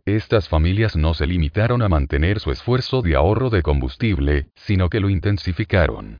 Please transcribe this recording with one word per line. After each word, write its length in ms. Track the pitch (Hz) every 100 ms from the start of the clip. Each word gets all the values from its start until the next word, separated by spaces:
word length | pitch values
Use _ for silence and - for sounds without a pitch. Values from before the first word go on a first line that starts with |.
| -
estas 420 | 104 - 113 -
familias 480 | 78 82 98 110 -
no 200 | 78 80
se 100 | 76
limitaron 560 | 90 76 - 113 123
a 80 | 107
mantener 500 | 80 65 71 82 107
su 120 | -
esfuerzo 500 | 65 - 123 - 131
de 140 | 98 69
ahorro 340 | 80 110 127
de 140 | 107
combustible, 840 | 80 73 64 - 117 90 71 73 67
sino 360 | _ - 98 90
que 100 | 113
lo 100 | 98
intensificaron. 1120 | 95 101 101 - 85 110 101 73 53 50 55